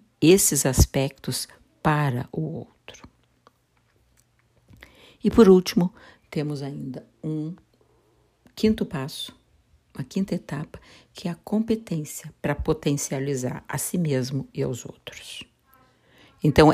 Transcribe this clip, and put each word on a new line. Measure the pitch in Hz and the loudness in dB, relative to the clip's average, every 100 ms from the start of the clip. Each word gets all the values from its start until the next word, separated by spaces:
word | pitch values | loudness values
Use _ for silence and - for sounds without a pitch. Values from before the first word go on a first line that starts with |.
| _ _ | _ _
esses | 151 190 - 143 143 | 6 6 4 0 0
aspectos | 127 - 143 135 - - 123 - - _ _ | 4 2 2 -2 -4 -8 -8 -8 -16 _ _
para | 156 151 147 123 - | -2 0 0 -2 -6
o | - | -8
outro. | 160 165 - _ - - - _ _ _ _ _ _ _ _ _ _ _ _ _ _ _ _ - - - - _ | -8 -8 -14 _ -20 -20 -20 _ _ _ _ _ _ _ _ _ _ _ _ _ _ _ _ -20 -20 -20 -20 _
E | 214 | 2
por | - 202 | 8 10
último, | 185 180 - 180 - - - _ | 8 6 0 0 -2 -20 -20 _
temos | - 147 143 | -8 -6 -6
ainda | 143 147 143 131 - _ | -8 -10 -10 -12 -16 _
um | 156 156 156 180 _ _ _ _ _ _ _ _ _ - | -8 -6 -8 -10 _ _ _ _ _ _ _ _ _ -2
quinto | 214 220 | 0 0
passo, | - 151 135 - - - _ _ _ _ _ | -2 -6 -8 -10 -14 -14 _ _ _ _ _
uma | - | -14
quinta | 139 - 196 | -8 -4 -4
etapa, | 165 - 147 160 - - - _ | -4 -6 -10 -10 -14 -20 -20 _
que | - 180 | -12 -10
é | |
a | 170 | -10
competência | - 214 220 220 226 165 151 - 156 - | -4 -4 0 -2 -2 -6 -6 -12 -16 -10
pra | 147 | -6
potencializar | 143 - 156 156 143 - 139 139 135 127 139 - | -4 -2 -2 0 -2 -4 -6 -4 -4 -4 -8 -10
a | 147 | -8
si | - 180 | -4 -2
mesmo | 160 131 127 139 - | 0 0 -2 -4 -6
e | - | -6
aos | 135 120 | -6 -6
outros. | - - - - - - - _ _ _ _ _ _ _ - _ | -12 -18 -18 -18 -18 -18 -18 _ _ _ _ _ _ _ -20 _
Então, | 160 143 151 | 0 6 6